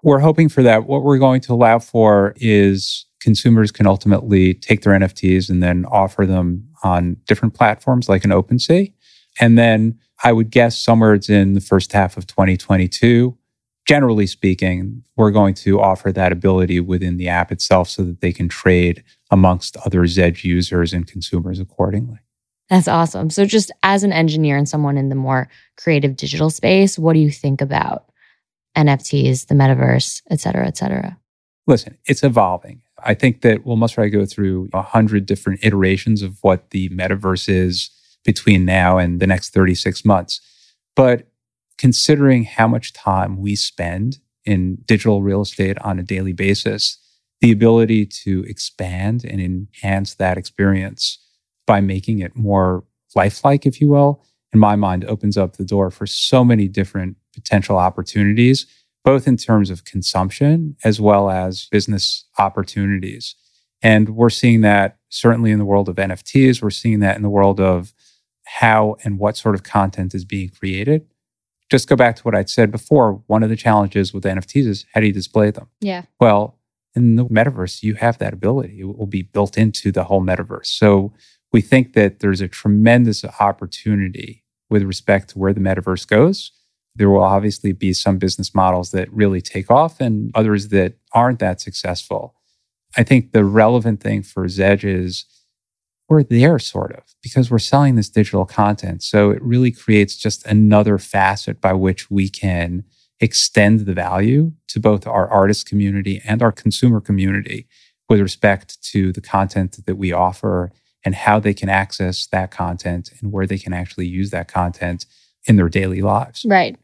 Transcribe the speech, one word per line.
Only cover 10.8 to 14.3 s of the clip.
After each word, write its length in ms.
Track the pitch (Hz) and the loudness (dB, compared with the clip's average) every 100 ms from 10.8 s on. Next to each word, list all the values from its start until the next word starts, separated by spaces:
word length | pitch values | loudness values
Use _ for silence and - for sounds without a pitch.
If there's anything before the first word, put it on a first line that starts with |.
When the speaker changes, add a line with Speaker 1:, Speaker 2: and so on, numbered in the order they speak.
| - 113 110 | 2 4 6
Speaker 1:
it's 140 | 104 - | 4 4
in 260 | 104 98 | 2 4
the 60 | 98 | 0
first 320 | - 95 - | 0 -2 0
half 240 | 104 95 - | -2 -2 -4
of 100 | 92 | -8
twenty 300 | - 95 90 | 0 0 0
twenty-two, 800 | - 95 92 - 117 120 123 123 _ _ _ _ - | 0 0 0 0 4 4 2 -4 _ _ _ _ 0
generally 400 | 147 131 107 | 2 4 2
speaking, 760 | 98 | -2